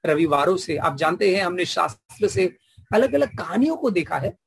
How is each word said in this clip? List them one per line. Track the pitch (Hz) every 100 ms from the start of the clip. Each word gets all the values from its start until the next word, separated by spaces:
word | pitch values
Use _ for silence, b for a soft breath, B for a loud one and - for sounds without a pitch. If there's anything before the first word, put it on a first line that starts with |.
रविवारों | 165 151 165 143 156 185
से, | 175 147
आप | 165 139
जानते | 160 180 202
हैं | 190
हमने | 180 180
शास्त्र | 170 - 165 - _ - 202
से | 196 185 - b b -
अलग-अलग | 214 262 277 269 -
कहानियों | 185 196 294
को | 320 262
देखा | 180 151 151
है | 196 -